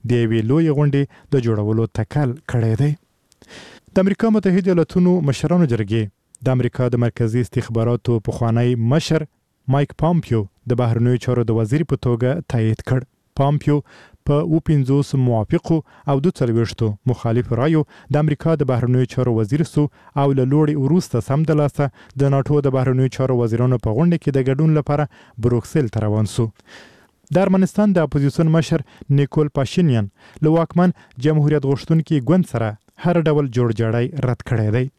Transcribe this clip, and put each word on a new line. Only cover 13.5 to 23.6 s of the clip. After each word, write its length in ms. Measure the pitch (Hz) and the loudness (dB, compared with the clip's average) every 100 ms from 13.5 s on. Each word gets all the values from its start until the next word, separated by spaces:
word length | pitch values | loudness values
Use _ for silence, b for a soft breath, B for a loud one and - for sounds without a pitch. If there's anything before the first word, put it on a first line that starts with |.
| 147 - 147 B B B B - | 0 0 -2 B B B B -2
په 100 | 143 | 0
اووه 260 | 170 160 - | 0 -2 0
پنځوس 420 | 147 127 139 135 139 | 0 2 0 0 0
موافقو 540 | 127 113 104 165 - 165 b b - | 0 0 0 -4 0 -2 b b -2
او 60 | 139 | 0
دوه 120 | 156 - | 0 0
څلوېښتو 500 | 127 113 113 - 113 107 - | 0 0 0 -2 -4 -2 -4
مخالف 420 | 117 120 117 110 113 | -4 -2 -2 -2 -2
رایو 220 | 143 160 147 B B | 0 0 -2 B B
د 80 | 147 | -2
امریکا 320 | 151 147 165 160 | 0 -2 -2 -2
د 80 | 131 | 0
بهرنیو 400 | 123 120 127 127 | 0 0 0 0
چارو 220 | - 123 113 | -2 0 0
وزیر 280 | 107 147 170 | -2 -2 0
سو 140 | - 147 b b - | 0 -2 b b -2
او 60 | 143 | 0
له 120 | 135 | 2
لوړې 300 | 127 147 151 151 | 2 2 2 0
وروسته 400 | 135 175 - 120 - | 2 0 0 -4 -2
سمدلاسه 600 | 139 156 151 147 - 143 B B 131 | -2 0 0 0 -2 -4 B B -2
د 100 | 139 | 0
ناټو 260 | 139 127 147 139 | 2 2 0 2
د 80 | 131 | 0
بهرنیو 380 | 127 127 131 - | 0 2 0 0
چارو 220 | 131 123 | 0 0
وزیرانو 400 | 120 113 | 0 0